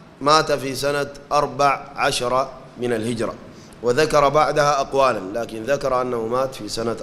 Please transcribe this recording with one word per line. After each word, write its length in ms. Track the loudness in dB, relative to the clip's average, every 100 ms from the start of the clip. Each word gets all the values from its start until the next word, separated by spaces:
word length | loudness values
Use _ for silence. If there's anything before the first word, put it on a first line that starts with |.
| -20 -4
"مات 300 | 4 4 4
في 240 | 0 -2 -2
سنة 340 | -2 -2 -4 -8 -2
أربع 540 | 0 0 2 2 2 -4 -2
عشرة 560 | 0 0 0 0 0 -6 -18 -8
من 160 | -4
الهجرة"، 400 | -2 -2 -4 -4 -6 -16 -20 -20 -6
وذكر 460 | 0 2 2 4 4
بعدها 520 | 4 2 2 2 2
أقوالاً، 580 | 0 2 2 2 -4 -6
لكن 240 | -6 -6
ذكر 380 | -4 -2 0 -2
أنه 260 | -2 -2 -2
مات 280 | -2 -2 -6
في 140 | -8
سنة 280 | -4 -4 -4